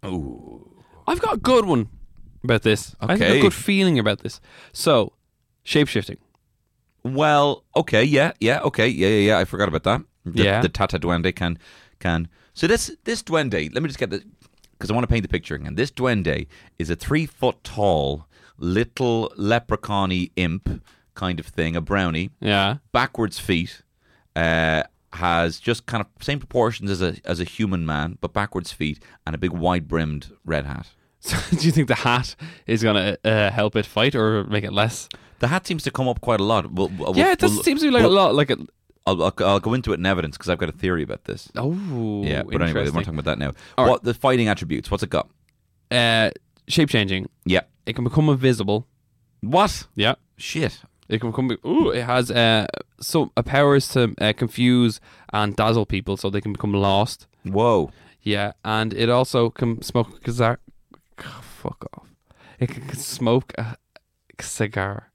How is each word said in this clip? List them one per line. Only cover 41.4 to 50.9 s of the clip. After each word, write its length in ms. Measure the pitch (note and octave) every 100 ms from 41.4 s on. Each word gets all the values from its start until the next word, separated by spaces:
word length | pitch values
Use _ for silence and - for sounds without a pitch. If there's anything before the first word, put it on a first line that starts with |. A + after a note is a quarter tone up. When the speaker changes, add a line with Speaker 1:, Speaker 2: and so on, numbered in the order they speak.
| - -
Speaker 2:
Oh, 640 | B2+ F3 G3+ C3 A2+ G#2
Speaker 1:
Yeah, 200 | G2+ C#2+
but 80 | -
anyway, 0 |
we're 60 | D#2
not 100 | E2
Speaker 2:
interesting. 240 | D#2 C#2+ D#2
Speaker 1:
talking 160 | E2 D#2
about 60 |
that 140 | D2 C#2+
now. 160 | C#2+ - - -
Speaker 2:
All 60 | B2
right. 40 |
Speaker 1:
What 140 | B2+
the 100 | -
fighting 320 | A#2 C#3 B2+ A2+
attributes? 440 | G2 D#2+ D2 -
What's 100 | G2+
it 80 | E2
got? 180 | D#2+ - _ _ _ _ _ _
Speaker 2:
Uh, 400 | B2 A#2 A2+ A2 - _ _ _
shape-changing. 600 | - D3 A#2+ G2+ F#2+ F#2+ _ -
Speaker 1:
Yeah. 160 | F2+ - _ -
Speaker 2:
It 80 | A2+
can 80 |
become 240 | B2 - D3+
invisible. 580 | C#3 C3 A#2 G2+ G#2 B2 _ _ _ _ _
Speaker 1:
What? 480 | G2+ D#3+ G3 - - -
Speaker 2:
Yeah. 180 | G#2 - _ _
Speaker 1:
Shit. 460 | - D#3 D3 - -